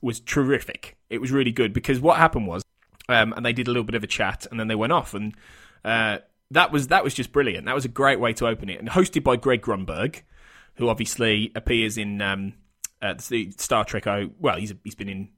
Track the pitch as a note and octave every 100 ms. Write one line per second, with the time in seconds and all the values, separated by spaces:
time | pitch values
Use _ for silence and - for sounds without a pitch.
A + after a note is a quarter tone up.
0 | B2 A2+ - D3 C3 C#3 - - - -
1 | - A2 B2+ C#3 B2 B2 A2+ G#2 - B2+
2 | D3+ E3 D#3+ C3+ G2+ F2 - _ _ _
3 | - A#2+ A2 - A#2+ A#2 B2 B2 G#2+ A2+
4 | G#2 - G2 - - A#2 A2 A2 A#2 E3+
5 | - G2+ G#2+ - - - - _ G#2+ A2+
6 | A2 G#2 - _ - C#3+ F3 D3 B2+ F3+
7 | C#3 - A#2+ C#3+ C3 F2+ - C3+ C3 A#2
8 | C3+ B2 A#2 A2+ A#2 A2 G2 F2+ A2+ F#3
9 | F#3 - C3+ B2 C3 A#2+ - G2+ F2+ D#2
10 | B2 - - - - - - - A#2+ A2
11 | A2+ - A2+ G#2+ G#2+ - - A#2 A2 A2+
12 | G#2 G2+ G2+ G2 G2 - _ _ - _
13 | G2+ F2+ - A#2 F#2+ - - A#2 G#2 -
14 | - G2+ G2 - C#3+ F2 G#2 G2 - -
15 | G2+ F#2+ G2